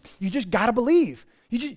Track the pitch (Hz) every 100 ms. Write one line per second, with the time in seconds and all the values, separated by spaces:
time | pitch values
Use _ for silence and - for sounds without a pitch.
0 | - - 190 269 190 196 220 233 240 339
1 | 226 123 - _ - 240 294